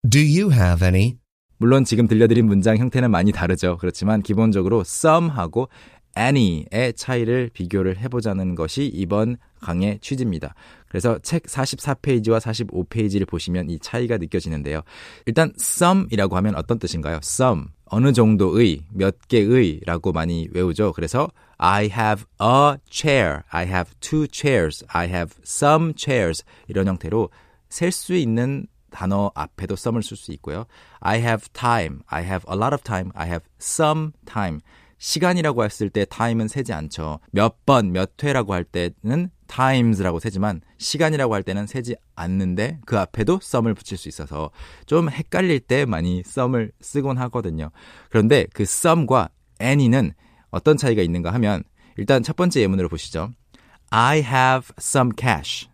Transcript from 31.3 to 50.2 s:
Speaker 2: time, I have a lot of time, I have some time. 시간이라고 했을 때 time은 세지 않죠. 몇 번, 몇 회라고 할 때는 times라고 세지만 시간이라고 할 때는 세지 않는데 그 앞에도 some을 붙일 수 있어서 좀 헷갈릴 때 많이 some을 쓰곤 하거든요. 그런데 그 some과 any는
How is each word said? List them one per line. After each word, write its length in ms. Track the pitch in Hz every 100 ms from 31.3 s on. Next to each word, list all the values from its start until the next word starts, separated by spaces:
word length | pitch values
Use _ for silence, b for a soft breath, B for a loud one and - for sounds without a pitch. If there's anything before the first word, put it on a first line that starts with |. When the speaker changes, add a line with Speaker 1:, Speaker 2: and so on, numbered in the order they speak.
| 110 -
Speaker 2:
time, 480 | - 123 117 80 67 -
I 160 | 67
have 220 | 87 95 -
a 80 | 95
lot 160 | 117
of 120 | 139
time, 260 | - 98 92
I 120 | - 82
have 180 | 85 - _
some 520 | - - 156 156 156 -
time. 360 | - 110 95 82 b b b b
시간이라고 680 | - 160 180 180 160 120
했을 260 | 107 - 104
때 140 | 104
time은 420 | 98 - 117 113 110
세지 260 | 139 123
않죠. 460 | 82 78 - 78 76 _
몇 340 | 95 110 - -
번, 240 | 135 104
몇 220 | 90 98 -
회라고 320 | 143 135 101
할 80 | 92
때는 680 | 85 92 87 - 104 143 180 _ _
times라고 720 | - 131 131 117 101 92 85
세지만 400 | 110 95 104 87 _ _
시간이라고 560 | - 147 160 151 131
할 80 | 104
때는 240 | 95 98 104
세지 300 | 131 120 117 _
않는데 640 | - 85 92 92 90 117 160 -
그 100 | 110
앞에도 420 | 92 - 110 185
some을 320 | - 127 113
붙일 240 | 101 - 95
수 100 | -
있어서 440 | - 76 76 78 B B B -
좀 240 | 160 165
헷갈릴 500 | 135 156 180 190 143
때 240 | _ 127 135
많이 340 | 90 87 90
some을 500 | 90 - 127 123 107 _
쓰곤 380 | - 143 139 127
하거든요. 540 | 123 123 101 80 76 B B B B
그런데 360 | 113 110 139 -
그 80 | -
some과 680 | 104 - 170 170 131 127 82 _ _ _
any는 520 | 113 143 127 127 95 -